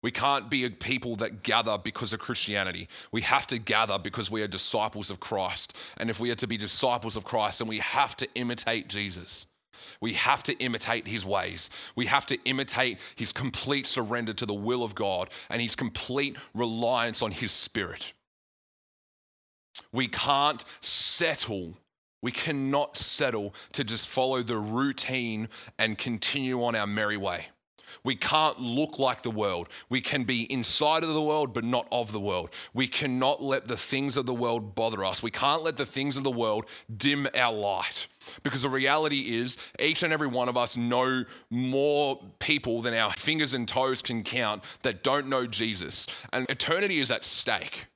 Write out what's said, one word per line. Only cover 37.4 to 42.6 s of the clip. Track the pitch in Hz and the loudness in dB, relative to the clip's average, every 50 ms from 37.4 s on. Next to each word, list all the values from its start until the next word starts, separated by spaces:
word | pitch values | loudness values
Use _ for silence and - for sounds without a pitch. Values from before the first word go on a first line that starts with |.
| 127 120 113 | 2 2 2
light. | 107 104 101 98 92 92 - - - - - _ _ - - - - _ | 2 0 0 0 0 -2 -4 -4 -6 -8 -10 _ _ -16 -16 -16 -4 _
Because | 143 120 135 123 | -2 0 0 0
the | 139 | 2
reality | 131 131 131 135 143 156 156 151 143 139 127 - 117 | 2 4 4 4 4 4 4 2 2 0 0 0 0
is, | 113 120 127 123 - - - - - | 0 2 0 0 -2 -4 -14 -4 0
each | - 151 160 - 180 | 2 2 2 4 2
and | 165 160 | 2 2
every | 151 151 139 | 2 2 0
one | 120 127 123 123 | 2 2 0 2
of | 123 | 2
us | 123 123 123 - | 2 2 2 0
know | 120 120 120 123 123 127 131 131 127 120 - - - - _ | 0 2 2 4 4 4 4 2 0 -2 -4 -8 -20 -12 _
more | 117 120 127 127 131 135 139 147 147 143 147 139 135 - - 95 - _ | -2 -2 0 2 2 4 4 4 4 4 4 2 0 -2 -6 -20 -12 _
people | - - 156 143 | 0 2 2 2